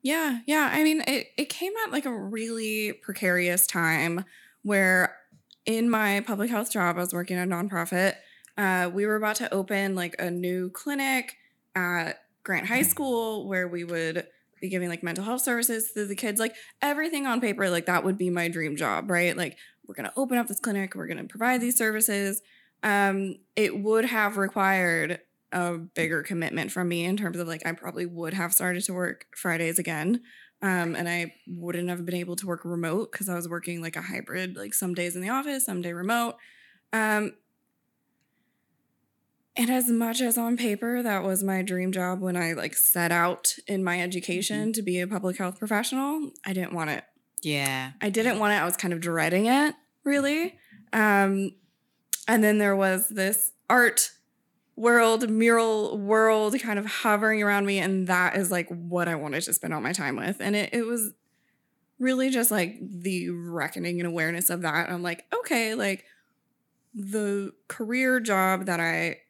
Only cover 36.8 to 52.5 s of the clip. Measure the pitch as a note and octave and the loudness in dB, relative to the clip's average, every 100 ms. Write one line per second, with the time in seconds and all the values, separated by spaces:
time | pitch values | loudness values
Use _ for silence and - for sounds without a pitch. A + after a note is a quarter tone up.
36.8 | _ A3 G#3+ G#3+ G#3+ - _ _ _ _ | _ 0 2 2 0 -8 _ _ _ _
37.8 | _ _ _ _ _ _ _ _ _ _ | _ _ _ _ _ _ _ _ _ _
38.8 | _ _ _ _ _ _ _ - A#3 B3+ | _ _ _ _ _ _ _ 0 2 2
39.8 | B3 A#3 A#3 A#3 B3 A#3 A#3 A#3+ A#3+ G#3 | 2 2 0 0 0 0 0 0 0 0
40.8 | A#3 B3 A#3+ G3 F#3+ F#3+ G3 F#3+ F#3 F3+ | -2 -2 0 0 0 0 0 0 0 -2
41.8 | F#3 F#3 F3+ F#3 F#3 F3+ E3 D#3+ C#3+ - | -2 0 -2 -2 -2 0 -2 -2 -4 0
42.8 | - F3 E3+ E3+ F3 - - - - G3+ | 2 4 2 4 2 2 -2 -4 -4 -2
43.8 | F#3 F3 F3+ F#3 F3 F3+ - G#3+ G#3+ A3+ | 0 0 -2 -4 -4 -4 -2 -2 -2 -2
44.8 | G3+ F3+ F3+ G3+ F#3+ F3+ F#3 F#3 G#3+ G#3+ | -2 -2 -2 -2 -2 -2 -4 -4 -2 0
45.8 | A#3 C4 C#4 D#4 D4+ - - F#3 F3+ F3 | 0 -2 -2 -2 -6 -10 -6 -4 -2 -2
46.8 | D#3 C#3+ - _ _ - D#3 C#3+ C#3 C3+ | -2 -4 -8 _ _ -8 -2 0 0 -2
47.8 | C3 C#3 G#3 G#3 A3+ G#3+ G#3 G#3 E3+ F3 | -4 -4 -2 2 2 2 4 4 2 0
48.8 | F#3 E3+ F3 E3 D#3+ F3+ A3 C4 D4 - | -2 -2 -2 0 2 4 4 4 4 0
49.8 | _ _ - C#4+ C#4 D4+ F4 - _ - | _ _ 0 2 2 0 -2 -6 _ -20
50.8 | - A3+ G#3+ G3+ G3 G3 G3 - _ _ | -4 2 6 6 4 2 -2 -8 _ _
51.8 | _ _ _ - - A3 G#3+ | _ _ _ -6 2 6 6